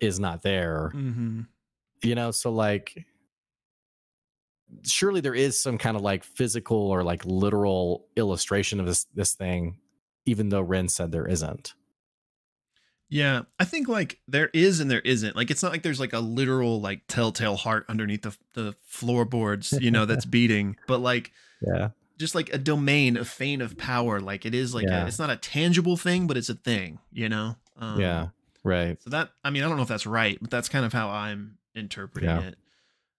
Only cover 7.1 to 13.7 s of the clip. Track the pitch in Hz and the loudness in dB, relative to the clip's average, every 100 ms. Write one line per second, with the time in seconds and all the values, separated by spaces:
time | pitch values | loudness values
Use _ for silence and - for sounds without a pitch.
7.1 | 87 90 95 101 104 101 92 87 87 _ | 0 0 2 2 4 4 2 2 -2 _
8.1 | - 104 87 - 101 95 101 90 87 - | -2 0 0 0 0 0 0 0 -2 -2
9.1 | - 92 - 92 90 85 90 _ _ _ | -2 -2 -2 -2 -2 -4 -8 _ _ _
10.1 | _ - 107 104 98 87 92 92 - 85 | _ -2 0 2 2 2 0 0 -2 -2
11.1 | 82 - 87 76 - - - _ _ _ | -2 0 0 -2 -8 -14 -18 _ _ _
12.1 | _ _ _ _ _ _ _ _ _ - | _ _ _ _ _ _ _ _ _ -4
13.1 | 147 143 127 - - 175 | 0 2 2 0 0 0